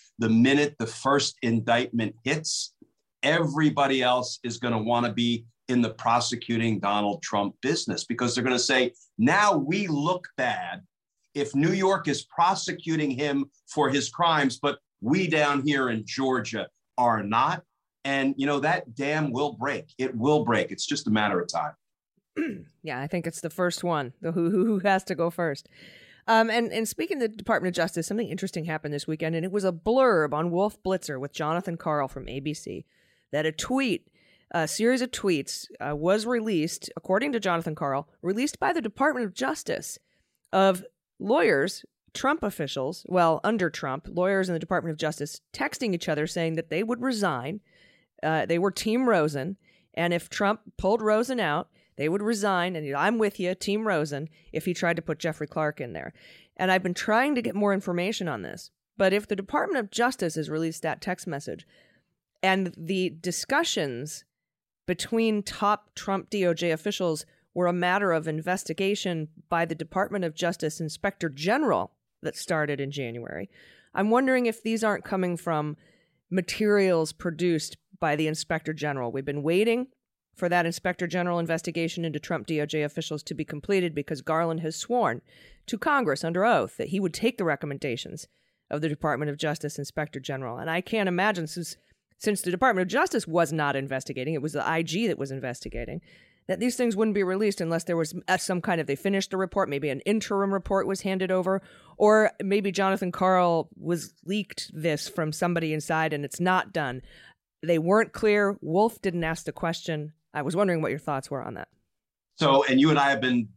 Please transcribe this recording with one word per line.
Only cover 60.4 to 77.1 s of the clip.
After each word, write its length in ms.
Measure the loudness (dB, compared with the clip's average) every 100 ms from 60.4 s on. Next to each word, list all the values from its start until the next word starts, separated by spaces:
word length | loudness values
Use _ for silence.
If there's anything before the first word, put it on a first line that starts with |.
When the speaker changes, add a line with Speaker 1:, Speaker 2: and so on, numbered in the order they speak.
| -4
Speaker 2:
released 340 | -4 -4 -4
that 180 | -6 -4
text 260 | -6 -6 -6
message 400 | -10 -8 -12 -14 _ _ _ _ _ _ _
and 300 | 2 2 0 -6
the 340 | -6 -2 -2
discussions 1160 | -4 -6 -6 -2 0 0 -2 -2 -4 -8 -12 -18 _ _ _ _ _ -6
between 560 | -4 -2 0 2 0
top 520 | -2 -2 0 0 _
Trump 360 | -12 -4 -4 -2
D 160 | 0 0
O 80 |
J 160 | 2 0
officials 560 | 0 -2 -2 0 -2 -6 _ _
were 120 | -2 0
a 60 |
matter 400 | 2 0 2 2
of 160 | 2 0
investigation 1000 | -4 -2 -4 -4 -2 0 0 -2 -4 -6 -10 -4
by 160 | -2
the 100 | 0
Department 500 | -4 -4 -2 -2 -2
of 100 | -4
Justice 460 | -2 -2 -2 -4 -4
Inspector 480 | -6 -6 -6 -4 -6
General 600 | -4 0 2 2 0 0 _ _ _
that 140 | -10 -8
started 440 | -4 -2 -2 -2
in 120 | -6
January, 560 | -6 -8 -8 -10 -10 -12 _ -20 -20 _
I'm 160 | -2 2
wondering 360 | 4 4 4 2
if 160 | 0
these 220 | -2 0
aren't 200 | 2 0
coming 320 | -2 -2 0 -2
from 400 | -2 -2 -2 -6 _ _ _ _ _
materials 800 | -2 -2 0 4 4 6 4 0